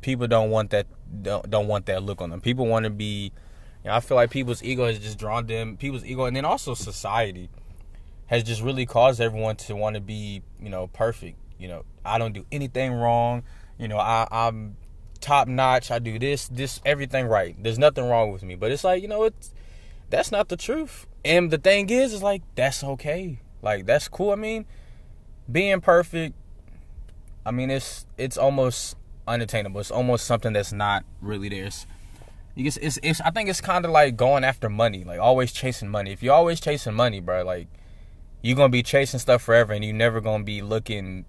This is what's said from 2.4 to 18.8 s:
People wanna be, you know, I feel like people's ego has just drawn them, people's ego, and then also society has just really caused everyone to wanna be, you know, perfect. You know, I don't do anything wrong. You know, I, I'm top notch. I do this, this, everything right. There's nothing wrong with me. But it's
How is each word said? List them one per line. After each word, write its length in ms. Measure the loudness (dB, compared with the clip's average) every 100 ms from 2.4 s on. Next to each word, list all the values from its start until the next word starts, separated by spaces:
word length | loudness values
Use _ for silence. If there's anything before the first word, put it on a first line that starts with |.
People 260 | -2 0 2
wanna 220 | 2 0
be, 420 | -4 -4 -4 -6 -12 -20 -20 -20 -12 -2
you 20 |
know, 40 |
I 80 | -2
feel 160 | 2 4
like 140 | 4
people's 300 | 2 -4 -4
ego 240 | -4 0 0
has 140 | -2
just 180 | -6 -8
drawn 280 | -4 -4 -2
them, 320 | -4 -6 -6
people's 260 | -8 -8
ego, 220 | -6 -4 -2
and 100 | 0
then 80 |
also 300 | 0 0 -2
society 760 | -6 -8 -8 -2 0 0 -4 -12 -16 -18 -18 -18 -18 -18 -14 -2
has 180 | 0
just 180 | 0 -2
really 240 | -2 -2 0
caused 360 | 6 6 6
everyone 340 | 0 0 -4 -4
to 220 | -6 -4
wanna 240 | -2 -4
be, 400 | -8 -8 -8 -10 -12 -14
you 80 | -10
know, 180 | -8 -6
perfect. 500 | -2 -2 -2 -10 -16 -18 -16
You 120 | -14
know, 160 | -12 -14 -12
I 140 | -4 -2
don't 160 | -2
do 120 | -6 -8
anything 400 | -8 -6 -4 -2
wrong. 520 | 0 2 2 2 -2 -8 -16 -18 -12
You 80 | -6
know, 100 | -2
I, 300 | 2 2 0
I'm 460 | 0 0 -2 -10 -14 -18 -18 -18 -8
top 260 | 2 4 4
notch. 420 | 4 4 4 2
I 100 | -4
do 200 | -4 -4
this, 300 | -2 -2 -4
this, 320 | -6 -6 -4 0
everything 420 | 0 0 -2 2
right. 280 | 2 2 -4
There's 220 | -4 4
nothing 300 | 4 4 2
wrong 240 | 2 2
with 100 | 0
me. 120 | -10 -4
But 180 | -2
it's 100 | 0